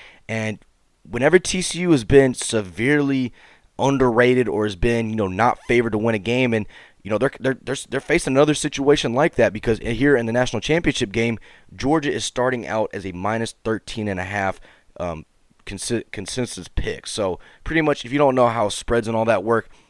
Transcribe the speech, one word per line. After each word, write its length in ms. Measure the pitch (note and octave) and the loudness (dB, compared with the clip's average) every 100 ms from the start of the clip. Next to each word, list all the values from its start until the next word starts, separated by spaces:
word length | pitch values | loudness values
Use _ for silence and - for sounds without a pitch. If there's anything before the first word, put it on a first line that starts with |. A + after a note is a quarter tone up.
| - - - | -20 -20 -10
and 320 | A2+ G#2+ G#2 _ _ _ _ | -6 -6 -8 _ _ _ _
whenever 340 | - A#2 C#3 F3+ | -10 0 4 4
T 220 | - F#3 | 4 -4
C 180 | - E3 | -4 -4
U 120 | F3+ | 2
has 120 | C#3+ | 2
been 300 | G#2 C3+ C3 | 6 6 6
severely 1000 | A#2+ - A2 F#2+ E2 B2 D3 C#3 C3+ B2 - - _ _ - | 0 -2 -4 -4 -4 0 2 2 -2 -4 -8 -20 _ _ -2
underrated 720 | C3+ C#3 B2+ A#2 B2 B2+ A2 | 0 2 2 4 4 4 2
or 160 | D#2+ G#2+ | 0 -2
has 100 | F2+ | 0
been, 340 | A#2+ A#2 A2+ | 0 0 -2
you 60 | A2 | -2
know, 120 | G2 | -2
not 320 | F#2 A#2 G#2+ - | 2 0 0 0
favored 240 | A#2+ A2+ | 2 2
to 60 | G#2+ | 0
win 180 | A2+ A2 | 0 -2
a 40 | |
game, 340 | F#2 B2 B2+ | -2 0 0
and 120 | A2+ G2+ - - _ | 0 -4 -12 -20 _
you 60 | G2 | -4
know, 80 | G#2 | 0
they're, 140 | C3 - | 0 -2
they're, 180 | C3 B2 | -4 -4
they're, 140 | - C#3 - | -8 -10 -6
they're 100 | C3+ | -8
facing 340 | - D#3+ D3+ | -2 -2 2
another 200 | C3 D3+ | 4 4
situation 600 | D3 D3+ - C#3 D3 B2+ | 2 -2 0 2 2 2
like 220 | A#2+ E3+ - | 0 0 2
that 180 | G#2+ | 2
because 260 | G#2 A#2 A2 | 2 -2 -2
here 360 | G#2+ A#2+ C#3 C3 | -2 0 4 4
in 100 | A2+ | 2
the 60 | |
national 300 | A#2+ B2+ A2 | 0 0 -2
championship 500 | - D#3+ E3+ - G#2+ | 0 0 0 -2 -2
game, 280 | A2+ A#2 A2+ - - _ F#2 | -2 -2 -4 -10 -20 _ -6
Georgia 360 | C3 D#3+ C#3+ | 0 0 0
is 120 | A2+ | -4
starting 440 | - - B2+ B2 E2 | -6 -2 -2 -2 -4
out 220 | A2 G#2 | -4 -4
as 120 | G#2 F#2+ | -6 -10
a 60 | |
minus 440 | F2 G2 A2+ A2+ - | -6 -4 -4 -6 -6
thirteen 440 | A2 G#2+ - A#2 G#2 | -6 -6 -6 -6 -4
and 120 | F#2 | -4
a 40 | |
half, 360 | F#2+ G2+ G2 - - _ _ - | -6 -4 -4 -6 -16 _ _ -10
um, 260 | F2 D#2+ - _ _ _ - | -8 -10 -14 _ _ _ -14
consi-, 380 | G2 - A2+ - | -10 -6 -6 -6
consensus 560 | - F#2+ - A#2+ - E2 | -12 -10 -6 -6 -8 -6
pick. 400 | - - D2+ - | -4 -4 -6 -10
So 320 | - G2 E2+ - _ | -4 -4 -4 -12 _
pretty 180 | - D#3+ | -4 0
much, 240 | D3+ C#3+ A#2+ | 0 -2 -2
if 60 | |
you 80 | C#3+ | 2
don't 160 | C#3+ B2+ | 2 4
know 140 | A#2+ | 2
how 200 | A#2 G#2 | 2 -2
spreads 380 | - - A#2 A2 | -4 -2 -2 0
and 100 | A2+ | 0
all 80 | A2+ | 2
that 180 | G#2 | 0
work, 260 | G#2+ A2+ - - | 2 0 -2 -16